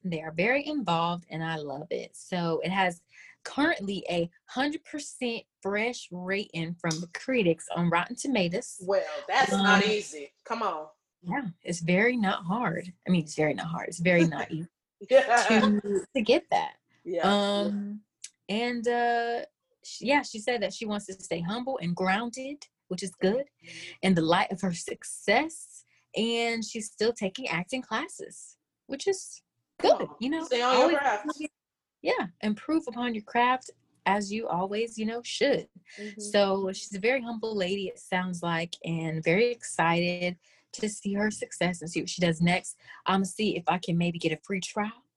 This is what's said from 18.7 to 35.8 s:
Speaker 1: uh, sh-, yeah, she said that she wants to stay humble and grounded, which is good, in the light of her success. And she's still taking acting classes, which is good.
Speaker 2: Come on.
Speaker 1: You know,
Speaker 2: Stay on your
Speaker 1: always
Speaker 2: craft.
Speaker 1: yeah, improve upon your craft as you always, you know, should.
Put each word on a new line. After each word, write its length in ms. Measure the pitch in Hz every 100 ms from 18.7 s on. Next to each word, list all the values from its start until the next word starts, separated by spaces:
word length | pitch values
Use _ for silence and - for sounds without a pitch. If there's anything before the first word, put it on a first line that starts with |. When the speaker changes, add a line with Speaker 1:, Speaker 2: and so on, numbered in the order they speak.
| 240 233
Speaker 1:
uh, 540 | 240 240 240 233 240 - _ _ _
sh-, 200 | - -
yeah, 200 | 220 285
she 160 | 247 220
said 240 | 214 240
that 100 | 196
she 140 | - 220
wants 200 | 208 208
to 80 |
stay 260 | 190 - 170
humble 380 | 170 220 247 269
and 140 | 170 170
grounded, 680 | 185 196 240 233 262 294 - _ _
which 140 | 180
is 80 | 190 -
good, 240 | 185 233 285 _ - - - -
in 120 | 190
the 80 | 175
light 300 | 160 175 208
of 80 | 202
her 120 | 190
success. 1120 | 170 - - - - - 220 311 - - - - _ _ -
And 480 | 226 233 233 233
she's 220 | 214 233 214
still 260 | - 220
taking 340 | 233 196 185 262
acting 340 | 165 180 262
classes, 760 | 254 226 339 - - - - - _ _ _
which 200 | 277 392
is 360 | 381 - - _ _ _ _
good. 120 | 392
Speaker 2:
Come 160 | 640 180
on. 60 | -
Speaker 1:
You 120 | 247
know, 140 | 320
Speaker 2:
Stay 160 | 320 240
on 120 | 247
your 100 | 254
Speaker 1:
always 160 | 311 294
Speaker 2:
craft. 300 | 277 208 302 294 302 _ _ _ _ _
Speaker 1:
yeah, 240 | - - 202 -
improve 420 | 214 208 - 320 320
upon 260 | 233 247
your 80 | 220
craft 480 | 208 240 247 254 - - _ _ -
as 260 | 202 196
you 160 | 214 226
always, 500 | 170 190 208 226 220
you 80 | 220
know, 140 | 233
should. 460 | 240 - 277 208 - -